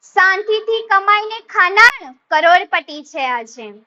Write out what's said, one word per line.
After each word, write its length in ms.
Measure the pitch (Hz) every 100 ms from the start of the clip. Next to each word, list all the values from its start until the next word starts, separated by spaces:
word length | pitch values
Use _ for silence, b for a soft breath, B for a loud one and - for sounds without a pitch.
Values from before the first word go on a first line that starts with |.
શાંતિથી 840 | _ 403 381 381 415 440 427 453 453
કમાઈને 520 | 392 392 415 427 453
ખાનાર 720 | 440 427 359 392 466 539 311 254 _
કરોડપતિ 720 | 311 330 359 403 359 330 302
છે 220 | 294 294 262
આજે. 480 | 247 226 240 220 208